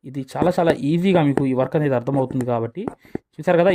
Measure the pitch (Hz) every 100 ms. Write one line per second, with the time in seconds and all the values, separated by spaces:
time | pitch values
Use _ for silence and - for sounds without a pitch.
0 | 139 139 127 135 165 180 170 151 139 170
1 | 185 175 143 131 135 127 131 160 147 123
2 | 123 139 127 131 123 117 117 175 240 -
3 | - - _ - 156 170 170